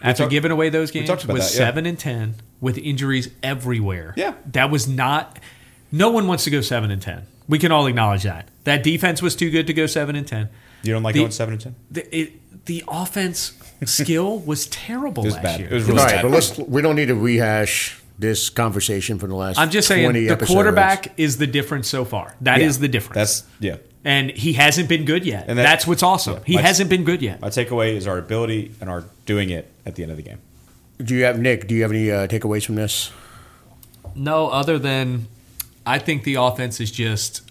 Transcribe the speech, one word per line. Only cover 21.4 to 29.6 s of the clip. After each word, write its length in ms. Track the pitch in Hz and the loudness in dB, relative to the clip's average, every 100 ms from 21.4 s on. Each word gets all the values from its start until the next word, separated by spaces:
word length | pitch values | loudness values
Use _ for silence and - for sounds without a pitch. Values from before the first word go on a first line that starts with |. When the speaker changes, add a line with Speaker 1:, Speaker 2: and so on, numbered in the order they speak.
| 143 | 0
Speaker 2:
difference 400 | 139 135 139 - | 0 -2 -4 -4
so 180 | 135 123 | -4 -4
far. 300 | 104 - - | -6 -8 -4
That 180 | 127 135 | 2 4
Speaker 1:
Yeah. 60 | 156 | 4
Speaker 2:
is 100 | 131 | 2
the 80 | 143 | 0
difference. 540 | 120 - - 107 - | -2 -2 0 0 0
Speaker 1:
That's, 20 | - - | -6 -6
yeah. 180 | 101 - - - 147 | -6 -6 -12 -8 0
Speaker 2:
And 240 | 139 131 | 0 0
he 220 | - 165 | -2 0
hasn't 360 | 123 147 165 160 | 4 4 4 2
been 160 | 165 143 | 0 2
good 200 | 170 180 | 0 0
yet. 200 | 101 - | -4 -2
Speaker 1:
And 100 | 120 | 4
that, 40 | |
Speaker 2:
That's 220 | 143 160 165 | 6 6 2
what's 160 | 170 | 2
awesome. 320 | 185 185 - 101 | 4 2 -2 -6
Speaker 1:
yeah. 40 | - | 0
Speaker 2:
He 100 | - | 2
Speaker 1:
My, 60 | |
Speaker 2:
hasn't 280 | 165 196 180 | 4 4 2
been 120 | 185 | 2
good 180 | 165 175 | 2 0
yet. 180 | 113 - | -2 -4
Speaker 1:
my 80 | 98 | -4
takeaway 460 | 123 120 120 110 107 | -2 -2 0 0 0
is 100 | 95 | -2
our 100 | 90 | -4
ability 520 | 82 113 113 107 - - | -4 -2 -2 -4 -6 -10
and 100 | 95 | -10
our 140 | 87 87 - - | -8 -10 -12 -4
doing 240 | 104 95 | -2 -2
it 220 | 82 | -4